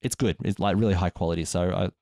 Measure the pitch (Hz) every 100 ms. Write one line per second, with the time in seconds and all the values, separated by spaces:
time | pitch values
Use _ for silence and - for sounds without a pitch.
0 | 127 - 117 110 - 98 101 95 110 90
1 | 90 - 85 85 80 87 90 95 92 -